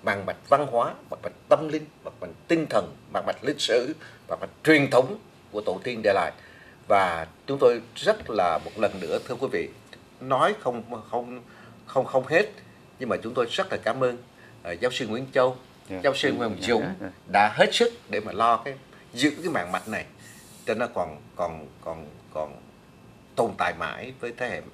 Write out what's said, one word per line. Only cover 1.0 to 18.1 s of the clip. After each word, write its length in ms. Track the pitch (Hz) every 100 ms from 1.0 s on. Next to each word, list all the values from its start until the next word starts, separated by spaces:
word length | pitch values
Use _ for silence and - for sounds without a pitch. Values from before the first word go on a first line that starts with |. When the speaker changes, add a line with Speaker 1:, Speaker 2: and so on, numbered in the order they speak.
| -
Speaker 1:
mạng 100 | -
mạch 100 | - - -
tâm 200 | 143 156
linh, 160 | 151 - -
mạng 100 | - -
mạch 100 | - - -
tinh 180 | 165 151
thần, 260 | 110 90 - -
mạng 140 | 95 -
mạch 180 | -
lịch 160 | 135 147
sử, 340 | - 117 131 156 - - -
mạng 100 | 82
mạch 100 | - -
truyền 260 | 151 156 135
thống 280 | 127 131 214 - - -
của 80 | 107
tổ 200 | 104 95
tiên 160 | 123 117
để 80 | 104
lại. 180 | 98 82 - - - - - -
Và 380 | 101 92 82 80 - -
chúng 120 | 139
tôi 200 | 127 117 113 -
rất 340 | 185 214 -
là, 280 | 107 87 78
một 60 | - 107
lần 220 | 104 95
nữa, 180 | 82 113 -
thưa 60 |
quý 140 | 123 127
vị, 160 | 107 76 - - - - -
nói 340 | 127 135 170 208
không, 220 | 131 117 113 117 -
không, 300 | 123 120 123 - - - - -
không, 180 | 135 123
không 200 | 131 127
hết, 240 | 165 208 - - - - -
nhưng 100 | 123
mà 80 | 95
chúng 120 | 110
tôi 120 | 117 117
rất 160 | - 190
là 60 | 107
cảm 200 | 107 131
ơn, 120 | 127 120 - - - -
ờ, 100 | 87 85
giáo 100 | 123
sư 160 | - 107
Nguyễn 200 | 113 135
Châu, 240 | 135 127 127 - - -
Speaker 2:
Dạ. 100 | 92
Speaker 1:
giáo 100 | 139
sư 140 | 135 -
Nguyễn 80 | 95
Hồng 140 | 110 101
Speaker 2:
Dạ, 80 | -
Speaker 1:
Dũng 120 | 113
Speaker 2:
dạ, 120 | 92 92
dạ. 80 | 95 - -
Speaker 1:
đã 200 | 101 104
hết 200 | 135 202
sức 180 | - 233 - -